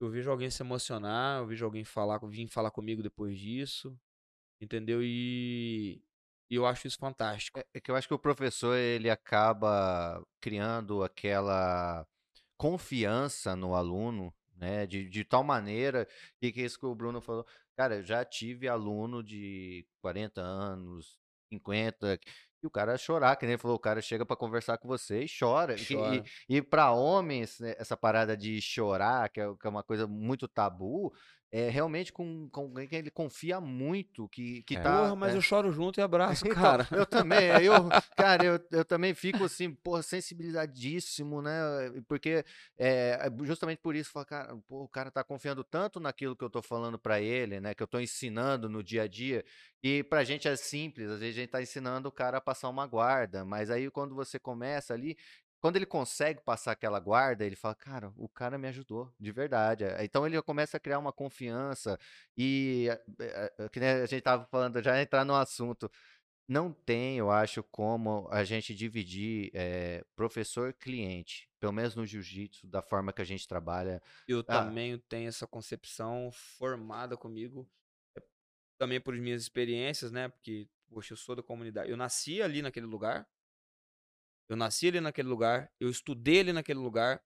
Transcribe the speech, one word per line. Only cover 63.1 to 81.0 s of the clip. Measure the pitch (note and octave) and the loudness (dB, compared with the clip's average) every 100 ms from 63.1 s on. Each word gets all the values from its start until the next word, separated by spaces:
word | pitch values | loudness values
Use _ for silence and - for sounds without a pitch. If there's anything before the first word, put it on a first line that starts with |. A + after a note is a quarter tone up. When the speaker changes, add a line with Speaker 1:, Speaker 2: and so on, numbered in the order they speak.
| - A#2 | -10 -8
Speaker 2:
é, | G2 G#2 - G#2+ | -6 -6 -6 -8
é, | |
que | B2 | 0
nem | C3 | 4
a | C3 B2 | 4 2
gente | C3 | 0
tava | B2+ B2 A#2 | 4 2 2
falando, | B2+ B2+ A#2+ | 0 0 2
já | B2+ C3 | 4 4
entrar | C#3+ C3+ C#3 | 4 4 6
no | C#3 | 4
assunto, | C3 - A#2+ A#2 G#2+ - - _ _ _ - | 2 -2 -6 -4 -10 -12 -20 _ _ _ -2
não | C#3 F3 | 0 0
tem, | - - A#2 C3 B2+ | -4 -2 0 0 0
eu | G2+ | 4
acho, | G#2 A2 A#2 | 4 4 0
como | - - G#2+ A#2 A2 G#2 F#2 | -8 -4 -2 0 0 -2 0
a | G#2 G2 | 0 0
gente | A2 - | -2 -4
dividir, | G2+ A2+ A2+ F2+ F#2 A2 A2 G2 | -6 -6 -4 -6 -4 -4 -4 -4
é, | F#2+ F2+ F2+ F2 F2 - - | -4 -4 -2 -4 -6 -8 -4
professor-cliente, | A2 A#2 G#2+ A#2+ B2+ - B2+ B2+ F#2+ F2+ - - - _ | -4 -2 -6 -4 -4 -6 -10 -6 -6 -6 -10 -14 -16 _
pelo | G#2 | -4
menos | G#2+ A#2+ | 0 -2
no | A2+ G#2+ | -2 -8
jiu-jitsu, | G#2 F2+ F#2+ G2+ - F#2+ | -8 -10 -10 -12 -14 -8
da | G2 | -8
forma | - G2 G2 | -2 -2 -2
que | G2+ | -4
a | F#2 | -6
gente | F#2+ - | -8 -6
trabalha. | F2 E2 F2+ F#2 F2+ - - - | -6 -4 -4 -4 -6 -10 -14 -4
Speaker 1:
Eu | A#2+ A#2 | -4 0
Speaker 2:
Ah. | A#2 | 0
Speaker 1:
também | G#2+ A2+ A#2+ A#2+ - | 0 -4 -6 -8 -10
tenho | A#2 A#2 | -8 -8
essa | - A#2 | -8 -10
concepção | A2+ - B2 - - A2+ B2 B2 | -12 -12 -12 -12 -10 -8 -6 -8
formada | - - - B2+ B2 A2 A2 B2 A#2+ | -12 -20 -6 -4 -4 -8 -8 -8 -8
comigo, | A2+ A2 B2 C3 B2+ _ _ _ _ - | -8 -10 -10 -12 -16 _ _ _ _ -20
é, | - _ _ _ _ - | -20 _ _ _ _ -4
também | B2+ B2+ | -2 -2
por | C3 A#2+ | -4 -4
minhas | A#2+ A#2+ | -4 -4
experiências, | A#2 B2 A#2+ A#2+ C3+ D#3 A#2+ | -4 -2 -2 0 -2 -4 -6
né? | A#2+ B2+ | -6 -8
Porque, | - - G#2+ G#2 _ _ | -10 -10 -10 -12 _ _
poxa, | A2+ | -14